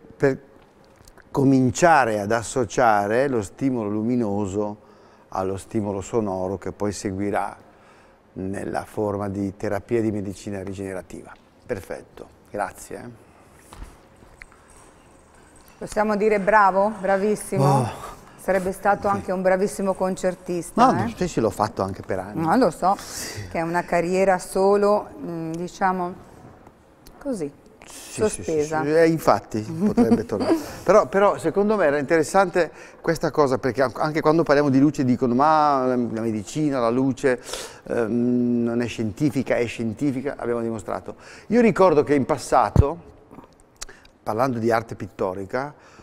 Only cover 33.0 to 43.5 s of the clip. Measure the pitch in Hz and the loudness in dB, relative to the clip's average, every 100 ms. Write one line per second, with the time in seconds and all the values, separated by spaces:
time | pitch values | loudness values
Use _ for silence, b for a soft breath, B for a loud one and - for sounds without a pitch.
33 | - 160 165 143 143 123 131 113 131 - | -4 -2 0 2 2 2 0 0 0 0
34 | 151 151 151 160 151 143 147 131 147 147 | -2 0 2 4 4 4 4 6 4 4
35 | 127 120 131 120 151 156 147 139 127 123 | 2 2 2 2 4 4 4 2 0 0
36 | 117 113 117 107 101 151 151 135 117 120 | -2 -4 -4 -4 -6 -4 -2 0 0 0
37 | 135 120 139 123 B B B B - 117 | 0 0 0 0 B B B B -6 -2
38 | 113 120 120 123 120 120 117 117 120 - | 0 0 0 2 2 0 0 -2 -4 -4
39 | 110 98 147 135 117 120 117 - 113 107 | -6 -2 -2 0 0 0 -2 -4 -6 -2
40 | 147 131 139 - 120 117 117 113 98 98 | -2 -2 -6 -6 -4 -4 -4 -6 -6 -8
41 | - - B B B 226 233 170 190 151 | -8 -16 B B B 4 4 6 6 6
42 | 127 143 123 143 - 143 104 - 143 170 | 4 2 2 -2 0 2 4 4 2 0
43 | - - - - - | -14 -20 -20 -20 -20